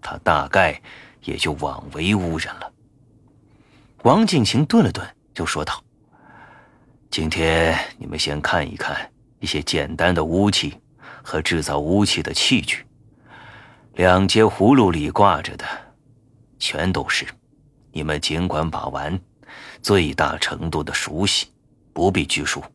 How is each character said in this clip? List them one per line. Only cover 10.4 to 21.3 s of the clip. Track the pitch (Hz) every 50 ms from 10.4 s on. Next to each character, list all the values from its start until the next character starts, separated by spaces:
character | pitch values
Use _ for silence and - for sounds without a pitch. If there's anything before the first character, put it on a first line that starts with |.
| 101 104
器 | 101 - - 73 - - _ _ _ _ - - - -
和 | - - - 80
制 | 80 - 87 82
造 | 76 - 73 73
巫 | 73 78 92 101 104
器 | 95 - 87 76
的 | - 82
器 | - - - - 113
具。 | - - - - - _ _ _ _ - _ _ _ - - - - - - - - - - _ _ - _
两 | - 90 92 90 92 98 95
节 | - 110 110
葫 | 104 - - 95 107 139
芦 | 135 113 95
里 | 85 80 73 76
挂 | 82 - 104 98 87 73
着 | 73 - - -
的， | - - - - - - _ _ _ _ _ _ _ _ _ _ - _ _ _
全 | - - - 73 80 92
都 | - - - -
是。 | - - - - - _ _ _ _ _ _ _ _ _ _ _
你 | _ 78
们 | 73 76 76 76
尽 | - - 78 80 90 90
管 | - 76 80 82
把 | 78 - - 67
玩， | 67 69 69 73 87 98 - _ _ _ - - - - - - - -
最 | - - 104 98 82 73 -
大 | - 80 69 - -
程 | - - - 73 78 82
度 | 78 80
的 | 76 - -
熟 | - - - 76 80 98
悉， | 104